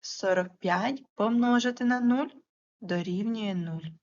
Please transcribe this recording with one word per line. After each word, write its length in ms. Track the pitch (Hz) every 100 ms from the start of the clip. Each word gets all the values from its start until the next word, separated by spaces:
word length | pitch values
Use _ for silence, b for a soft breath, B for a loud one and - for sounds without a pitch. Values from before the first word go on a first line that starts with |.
Сорок 580 | - - 196 185 180 _
п'ять 440 | 185 180 226 269 -
помножити 680 | - 208 233 240 240 240 247
на 160 | 247 247
нуль 300 | 240 247 302 - _ _ _ _
дорівнює 720 | 185 175 170 180 214 226 208
нуль. 340 | 185 165 160 160 160